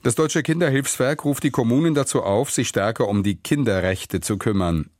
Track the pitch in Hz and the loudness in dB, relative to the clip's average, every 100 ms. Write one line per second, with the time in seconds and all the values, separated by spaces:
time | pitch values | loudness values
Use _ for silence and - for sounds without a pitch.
0 | 123 120 156 170 139 160 170 135 135 - | 0 0 0 0 -2 0 2 2 -2 -2
1 | 127 156 147 139 147 127 117 123 165 147 | 0 0 -2 -2 -2 0 2 2 2 0
2 | 135 135 95 101 139 - 120 - 101 113 | 0 0 2 0 0 -2 -2 0 0 0
3 | 113 101 98 92 - 147 127 95 92 92 | 0 2 0 -4 -2 0 2 2 0 -2
4 | - 95 - 104 - 101 87 82 73 _ | -4 -6 -2 -2 0 0 0 0 -4 _